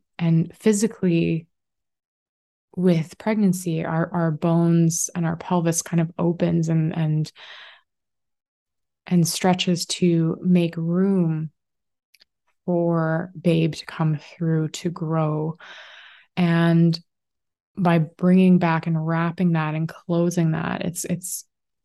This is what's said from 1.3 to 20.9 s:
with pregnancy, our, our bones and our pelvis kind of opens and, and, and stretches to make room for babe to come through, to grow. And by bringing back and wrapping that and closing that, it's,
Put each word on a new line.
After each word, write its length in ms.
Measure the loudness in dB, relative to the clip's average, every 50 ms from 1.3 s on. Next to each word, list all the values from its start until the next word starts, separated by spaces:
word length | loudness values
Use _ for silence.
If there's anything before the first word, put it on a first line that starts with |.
| -2 -4 -6 _ _ _ _ _ _ _ _ _ _ _ _ _ _ _ _ _ _ _ _ _ _ _ _ _ _ 0
with 400 | 2 2 2 2 0 -4 -10 -8
pregnancy, 680 | -4 -2 0 2 2 2 2 0 -2 -4 -4 -4 -4
our, 240 | -2 -2 -2 -2 -2
our 200 | -2 -2 -2 -2
bones 800 | -2 0 0 0 2 2 4 4 4 4 4 2 2 0 -4 -6 -4
and 100 | -4 -4
our 100 | -4 -4
pelvis 460 | -6 -4 -2 -2 0 0 0 -2 -2
kind 200 | -4 -2 -2 -2
of 100 | -2 -2 -2 -2
opens 520 | -2 -2 0 0 0 0 0 0 0 0
and, 260 | 0 0 0 0 -2
and, 360 | -2 -2 0 0 -2 -2 -4 -8 -14 -20 -20 -20 -20 -20 -20 -20 -20 _ _ _ _ _ _ _ _ _ _ _ _ _ _ _ _ _ _ _ _ _ _ _ _ _ 0
and 200 | 2 2 2 2
stretches 580 | 0 0 0 0 0 0 0 -2 -2 -2 -4
to 520 | -6 -4 0 2 2 2 2 2 0 -2 -2
make 340 | 0 2 4 4 2 0 -2
room 760 | -4 -4 -2 0 0 2 2 2 2 0 0 -2 -4 -6 -8 -10 _ _ _ _ _ _ _ _ _ _ _ _ _ _ _ _ _ _ _ _ _ _
for 640 | -2 -2 0 0 2 2 0 0 0 0 -2 -4 -6 -10 -4
babe 360 | 0 2 2 2 2 0 -2
to 100 | -6 -12
come 320 | -10 -6 -2 0 0 0 -2
through, 520 | -6 -12 -10 -6 -2 -2 0 0 -2 -4
to 200 | -6 -6 -6 -6
grow. 680 | -6 -6 -4 -2 0 0 0 0 -2 -2 -4 -6 -8 -10 -14 -20 -20 -20 -20 -20 -20 -20 -20 -20 -20 -20 _ _ _
And 640 | 0 0 2 2 2 2 4 4 4 4 2 2 -2 -8 _ _ _ _ _ _ _ _ _ _ _ _ _ _ -2
by 220 | 0 2 2 2
bringing 600 | 0 -2 -4 -2 2 4 4 6 6 6 6 4
back 280 | 4 2 0 0 -2 -2
and 200 | -4 -2 -2 -2
wrapping 460 | -2 -2 -2 -2 -2 -2 0 0 0
that 220 | 0 -2 -2 -2
and 120 | -4 -4 -6
closing 640 | -8 -10 -8 -4 -2 0 0 0 0 0 0 0
that, 320 | 0 -2 -4 -4 -4 -4 -6
it's, 220 | -6